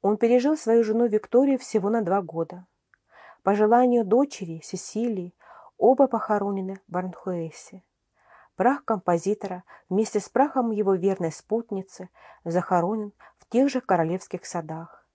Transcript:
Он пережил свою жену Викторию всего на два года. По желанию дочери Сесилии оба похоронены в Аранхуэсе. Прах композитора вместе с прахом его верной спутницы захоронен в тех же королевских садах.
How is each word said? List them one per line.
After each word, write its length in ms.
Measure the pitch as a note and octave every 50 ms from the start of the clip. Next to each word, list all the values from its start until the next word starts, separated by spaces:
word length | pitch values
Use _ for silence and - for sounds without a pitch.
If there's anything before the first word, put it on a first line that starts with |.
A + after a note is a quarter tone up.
Он 160 | - G3 G#3
пережил 400 | G#3 - A#3 A#3+ B3 A#3+ C#4+ D#4
свою 260 | D4+ - A3 A3+ A#3 A#3
жену 240 | G#3+ A3 A3+ A#3+
Викторию 540 | A#3 G3+ G#3+ G#3 - - A#3+ C4+ C#4 C4+ B3
всего 280 | - - - A3 F3+ G3+
на 140 | A3 A#3 A3
два 180 | F3 F#3 G3+
года. 460 | F#3+ D#3+ D#3+ E3 E3 D#3+ - F3+ F3+ _ _ _ _ _ _ _ _ _ _ - - - - _ _
По 100 | F#3+ G3+
желанию 500 | G3+ G#3+ G#3 A3+ A#3+ B3+ B3+ A#3+ A#3+ A3+
дочери 560 | F#3 G#3 B3 C#4+ C#4 - - G3 E3 E3 D#3+ -
Сесилии 680 | - - F#3 - - - G#3+ A#3 A#3+ A3+ F#3+ F3 F3 _ _ _ - - - - - _ _
оба 300 | - G#3+ C4 B3 C#4 C4
похоронены 720 | - - - - A3 G3+ G3 G3+ G3+ G3 F#3+ F#3 F#3+ G3 _ _
в 80 | E3+
Аранхуэсе. 880 | F3+ F3+ F#3 F3 - - - F3+ E3+ E3 D#3+ D#3 - - - - F#3+ _ _ _ _ _ _ _ _ _ _ - - - _ _
Прах 280 | _ F#3 A#3+ C#4 C#4 -
композитора 760 | - A3+ F#3+ - - F3 E3+ E3 F#3+ G#3+ - - F#3+ F#3 F3+ - _ - - _ _
вместе 300 | F3+ G3 A3 G#3+ - G#3
с 100 | - -
прахом 440 | _ - C#4 C#4 C#4 C4+ B3 A#3 A3
его 220 | G3+ G#3+ F#3+ G3
верной 360 | F#3 E3+ G3+ F#3+ F#3+ F3+ D#3+
спутницы 800 | D#3 - - _ G#3 A3+ A#3 _ G#3 F#3+ F#3+ G3 - - F3+ F3+ _ _ - - - _ _
захоронен 680 | E3+ E3 F3+ F3+ - F#3 F3 E3 F3+ G#3+ A3 G#3 G#3 - _ - - _ _
в 100 | - _
тех 220 | - A#3 C4+ C#4+
же 100 | - C4
королевских 640 | - - F#3+ E3+ D#3+ D#3+ E3+ F#3 - - - F3+ -
садах. 600 | - - F3 E3 D#3 D#3+ D#3+ E3 - - - _ _ _